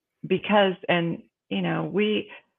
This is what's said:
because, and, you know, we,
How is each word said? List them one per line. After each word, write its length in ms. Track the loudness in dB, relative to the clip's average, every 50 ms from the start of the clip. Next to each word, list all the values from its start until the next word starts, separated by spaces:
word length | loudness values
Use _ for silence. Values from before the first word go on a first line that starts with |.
| _ _ _ _ -4 -2
because, 460 | -2 -2 0 2 4 4 4 4 2 -2 -2 0
and, 340 | 0 2 0 0 -4 -6 -10 _ _ _ _ _
you 140 | -6 -4
know, 240 | -2 -2 -2 -2 -4
we, 440 | -2 -2 0 0 0 0 -2 -4 -8 -14 -20 -20 _ _